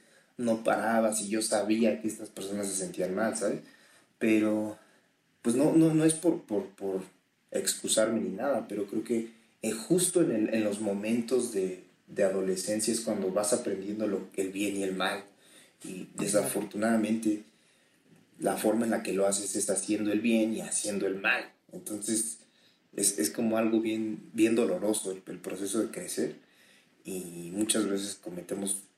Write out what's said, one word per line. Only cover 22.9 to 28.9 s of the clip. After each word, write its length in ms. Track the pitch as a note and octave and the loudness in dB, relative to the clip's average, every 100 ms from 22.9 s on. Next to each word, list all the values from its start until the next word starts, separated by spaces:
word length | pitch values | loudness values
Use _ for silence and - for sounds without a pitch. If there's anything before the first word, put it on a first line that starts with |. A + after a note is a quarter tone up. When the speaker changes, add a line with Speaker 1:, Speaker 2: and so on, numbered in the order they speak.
| - | 0
Speaker 1:
Es, 220 | G2+ - | 0 2
es 120 | D#3+ | -2
como 280 | - A2+ A2 | 0 0 2
algo 220 | A2 A2+ | 2 2
bien, 500 | A2 A2 A2 G#2+ - | 2 -2 -4 -6 -6
bien 220 | A2+ A2 | 2 4
doloroso 560 | A#2 G#2 F2+ G#2 A2 F#2+ | 4 2 0 0 -2 -4
el, 120 | F#2+ - | -8 -10
el 120 | F2+ | -10
proceso 420 | F#2+ F#2 G2 F#2+ | -8 -8 -4 -2
de 100 | - | -2
crecer. 460 | F2+ F2+ - B2 - _ _ - - _ _ | -6 -8 -4 -4 -6 _ _ -20 -20 _ _
Y 460 | - F#2 F2 E2+ F2 | -8 -8 -8 -10 -8
muchas 340 | G2 G#2+ A2 G2 | -2 0 0 0
veces 260 | G2 G2+ | -2 -6
cometemos 680 | - - - - G2 G2 - - | -12 -12 -12 -8 -6 -4 -6 -8